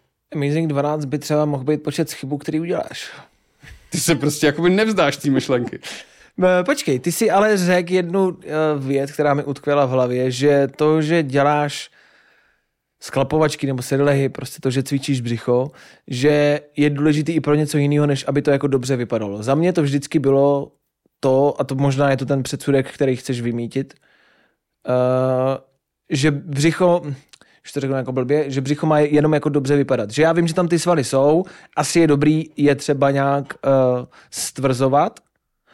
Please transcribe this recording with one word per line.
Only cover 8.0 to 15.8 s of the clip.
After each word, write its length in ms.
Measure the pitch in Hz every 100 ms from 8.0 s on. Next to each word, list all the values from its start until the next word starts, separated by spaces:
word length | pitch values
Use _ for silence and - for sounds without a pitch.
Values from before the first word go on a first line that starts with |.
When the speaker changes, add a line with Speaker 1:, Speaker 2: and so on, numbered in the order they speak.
| 170 190 190 -
Speaker 1:
eh, 40 | - 151 156 147
věc, 320 | 135 139 139
která 220 | - 147
mi 100 | 143
utkvěla 420 | 143 135 - 143 135
v 40 |
hlavě, 420 | 131 127 123 127
že 360 | 123 143 143 135 -
to, 260 | 151 156
že 220 | 151 170
děláš 640 | 143 139 143 147 147 - - _ _ _ _ _ _ _ _ _ _ _
sklapovačky 680 | - 135 135 156 151 - 139
nebo 140 | 131
sedlehy, 480 | 120 135 143 139 135
prostě 280 | - 139 -
to, 80 | 131
že 120 | 127
cvičíš 380 | 131 139 139 131
břicho, 500 | 117 117 - 123 139 -